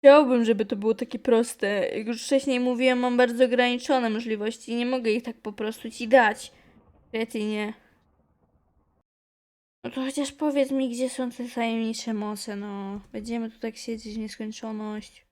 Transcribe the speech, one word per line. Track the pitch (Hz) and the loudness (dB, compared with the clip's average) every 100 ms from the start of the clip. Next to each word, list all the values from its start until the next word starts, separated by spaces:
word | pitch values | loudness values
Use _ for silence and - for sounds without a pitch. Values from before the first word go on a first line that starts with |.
Chciałbym, | 277 294 277 247 226 | 12 10 8 4 4
żeby | 214 208 | 2 0
to | 202 | -2
było | 214 | -2
takie | 220 240 233 | -2 -4 -4
proste. | - 226 240 - 202 202 - | 2 2 2 -2 -2 0 -2
Jak | - 220 | -4 -6
już | 226 - | -8 0
wcześniej | 269 277 247 | 0 2 -2
mówiłem, | 247 240 254 247 | 0 0 2 2
mam | 247 247 | 0 2
bardzo | 247 233 254 | 2 4 2
ograniczone | 240 247 247 240 262 233 | 4 2 0 0 0 0
możliwości | 220 233 214 208 226 - | -2 -4 -4 -4 -8 -6
i | 233 | -4
nie | 240 | -2
mogę | 262 226 | -2 0
ich | 220 | -2
tak | 240 226 | -2 -12
po | 214 | -14
prostu | 208 220 226 226 | -8 -8 -8 -14
ci | - 226 | -10 6
dać. | 262 220 220 - _ _ _ _ _ _ | 6 6 0 -12 _ _ _ _ _ _
Kretynie. | 226 220 226 214 208 208 220 _ _ _ _ _ _ _ _ _ _ _ _ _ _ _ _ _ _ _ _ | -6 -4 -4 -4 -2 -6 -8 _ _ _ _ _ _ _ _ _ _ _ _ _ _ _ _ _ _ _ _
No | - | -10
to | 262 | -6
chociaż | 262 269 277 | -6 -4 -6
powiedz | - 302 285 269 | -2 -2 2 0
mi, | 269 262 | 0 -2
gdzie | 240 254 | -2 -4
są | - 254 | -4 -6
te | - 240 | -6 -10
tajemnicze | 247 226 226 226 226 - | -4 -2 -2 -4 -6 -6
moce, | 220 208 208 - 202 | -6 -6 -8 -10 -10
no. | 208 202 196 202 - | -10 -10 -10 -10 -12
Będziemy | 220 214 233 226 | -12 -8 -6 -8
tu | 226 | -8
tak | 226 220 | -10 -10
siedzieć | - 226 220 220 | -10 -10 -10 -10
w | |
nieskończoność. | 220 - 214 220 226 214 214 214 - - _ | -10 -10 -12 -10 -10 -8 -8 -10 -12 -20 _